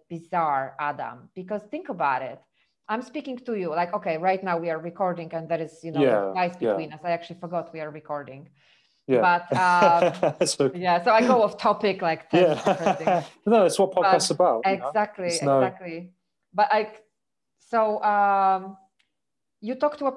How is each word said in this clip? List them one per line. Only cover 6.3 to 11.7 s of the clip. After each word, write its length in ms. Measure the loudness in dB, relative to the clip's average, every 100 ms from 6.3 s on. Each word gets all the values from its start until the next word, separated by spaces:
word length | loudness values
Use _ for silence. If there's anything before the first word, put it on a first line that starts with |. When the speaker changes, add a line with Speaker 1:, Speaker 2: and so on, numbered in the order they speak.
Speaker 1:
device 220 | -2 -4 -2
Speaker 2:
yeah. 100 | -2
Speaker 1:
between 180 | -2 -4
us. 80 | -10
I 80 | -6 -6
actually 220 | -6 -14
forgot 240 | -8 -8 -8
we 80 | -12 -12
are 60 | -14
recording. 480 | -10 -10 -10 -18 -20 _ _ _ _ _ 0
Speaker 2:
Yeah. 140 | 2 4
Speaker 1:
But, 160 | 2 0 0 2
um, 360 | 6 6 6 2 2 -2 0
Speaker 2:
<laughs> 40 |
It's 180 | -2 0
okay. 200 | 0 0 0
Speaker 1:
yeah, 120 | 2 4
so 40 | 4
I 20 | 6
go 40 | 4 4
off 100 | 2
topic, 320 | 0